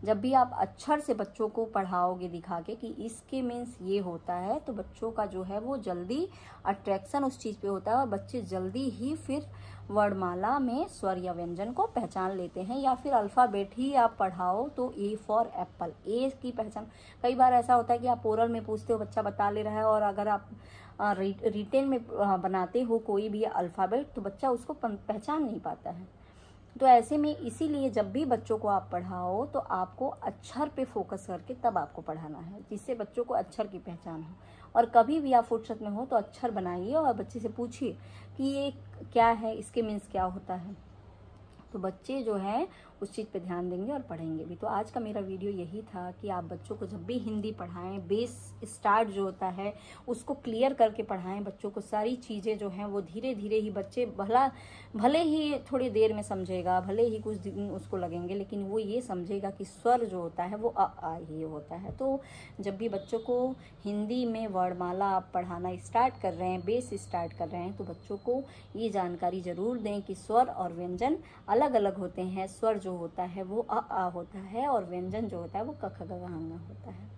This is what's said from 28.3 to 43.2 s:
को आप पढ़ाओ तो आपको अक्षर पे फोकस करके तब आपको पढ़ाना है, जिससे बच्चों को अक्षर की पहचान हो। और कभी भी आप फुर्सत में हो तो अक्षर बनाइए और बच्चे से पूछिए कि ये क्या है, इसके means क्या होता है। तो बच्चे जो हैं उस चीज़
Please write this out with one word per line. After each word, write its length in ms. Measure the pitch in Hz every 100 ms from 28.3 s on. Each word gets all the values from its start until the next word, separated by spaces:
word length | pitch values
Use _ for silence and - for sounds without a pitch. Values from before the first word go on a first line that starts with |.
| 233 - 220
को 100 | 214
आप 200 | 196 185
पढ़ाओ 540 | 180 180 180 180 196 294
तो 120 | -
आपको 500 | - 185 185 - 262
अक्षर 600 | - - - - 247 294
पे 160 | 294
फोकस 420 | 262 214 185 190 -
करके 280 | 180 -
तब 240 | 254 240 190
आपको 240 | 147 -
पढ़ाना 360 | 165 156 160 156
है, 220 | 170 202 196
जिससे 240 | 208 -
बच्चों 300 | 240 208 -
को 100 | 240
अक्षर 320 | 240 185 - 214
की 120 | 190
पहचान 440 | - 170 180 160
हो। 80 | 160 185 - - - 226
और 100 | 233
कभी 340 | 233 226 320
भी 120 | 285
आप 120 | 247
फुर्सत 340 | 233 226 220 220
में 80 | 214
हो 160 | 202 262
तो 100 | 233
अक्षर 340 | 208 - 247
बनाइए 440 | 208 185 175 190
और 180 | 302 302
बच्चे 260 | 202 - 240
से 100 | 214
पूछिए 500 | 214 240 - 247 170 - - - -
कि 80 |
ये 260 | 269 277 277 - - - -
क्या 140 | 240 233
है, 300 | 226 226 220
इसके 260 | 208 -
means 260 | 226 208 202
क्या 120 | 196
होता 300 | 185 185 -
है। 220 | 185 180 202 - - - - - - - - -
तो 60 | 208
बच्चे 440 | 190 190 - 269
जो 120 | 226
हैं 340 | 202 190 226 370 - - -
उस 100 | 202
चीज़ 140 | -